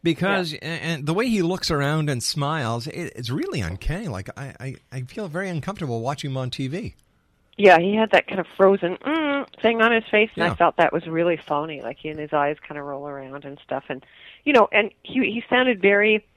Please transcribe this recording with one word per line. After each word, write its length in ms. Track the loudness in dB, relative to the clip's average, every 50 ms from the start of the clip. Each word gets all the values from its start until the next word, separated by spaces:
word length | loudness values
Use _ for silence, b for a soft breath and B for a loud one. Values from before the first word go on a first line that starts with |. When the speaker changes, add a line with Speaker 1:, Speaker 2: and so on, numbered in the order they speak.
| 0
Speaker 1:
Because, 500 | 0 0 0 0 0 0 0 -2 -4 -8
Speaker 2:
Yeah. 60 | -10
Speaker 1:
a-, 40 | -8
and 400 | -8 -8 -6 -4 -4 -6 -4 -2
the 80 | -2 0
way 140 | 0 0 2
he 140 | 2 2
looks 280 | 2 0 -2 -2 -2 -2
around 400 | 0 0 0 0 0 0 0 0
and 140 | -2 -2 -2
smiles, 640 | -4 -2 -2 -2 -2 -2 -2 -2 -2 -4 -4 -6 -8
it, 240 | -10 -8 -10 -10 -10
it's 140 | -10 -8 -6
really 300 | -4 -4 -4 -4 -4 -4
uncanny. 480 | -4 -4 -6 -4 -4 -4 -4 -4 -4 -6
Like, 220 | -8 -8 -8 -10 -12 -12
I, 160 | -14 -14 -14 -12
I, 160 | -12 -12 -12 -12 _ _
I 100 | -10 -10
feel 260 | -10 -10 -8 -10 -8 -6
very 220 | -6 -6 -6 -4
uncomfortable 520 | -6 -6 -6 -6 -8 -6 -6 -4 -4 -4
watching 300 | -4 -4 -6 -6 -6 -6
him 60 | -6 -4
on 120 | -6 -6
T 180 | -6 -6 -6 -6
V. 280 | -6 -8 -8 -10 -12 _ _ _ _ _ _ _ _ _ _ _ _ 6
Speaker 2:
Yeah, 220 | 10 10 10 10
he 160 | 8 4 2
had 160 | 2 2 4
that 160 | 4 2 2 2
kind 120 | -4 -6
of 80 | -6 -6 0
frozen, 400 | 4 6 6 6 4 0 -4 -4 -4
mm, 640 | -6 -4 -2 -2 0 0 -2 -2 -4 -8 -12 -2
thing 200 | 0 0 4 4
on 100 | 4 4
his 140 | 4 2 0 2
face, 200 | 2 2 2 2 0
and 100 | -2 0
Speaker 1:
Yeah. 60 | 0
Speaker 2:
I 40 | 2
felt 220 | 4 2 2 4 4
that 160 | 2 2 2
was 120 | -2 -6 -4
really 300 | -2 0 0 0 0 -2
phony. 440 | -4 -4 -4 -4 -4 -4 -8 -10
Like, 160 | -10 -12 -12 _
he 80 | -12 -12
and 100 | -10 -10
his 120 | -8 -2
eyes 240 | 0 0 0 0 -2 -4 -10
kind 140 | -14 -12 -12
of 60 | -10
roll 220 | -10 -10 -10 -10 -12
around 360 | -12 -12 -14 -14 -14 -14 -14
and 160 | -14 -16 -16 -10
stuff. 220 | _ -6 -6 -6 -8
And, 160 | -12 -12 B B B B B B B B B
you 80 | 2 4
know, 160 | 4 4 4
and 200 | 4 0 0 0 _ _ _
he, 160 | -6 -4 -2
he 240 | -2 -2 -2 -6 -4 0
sounded 320 | 0 2 2 2 0 2
very 440 | 2 4 4 4 4 4 2 0 -2 _ _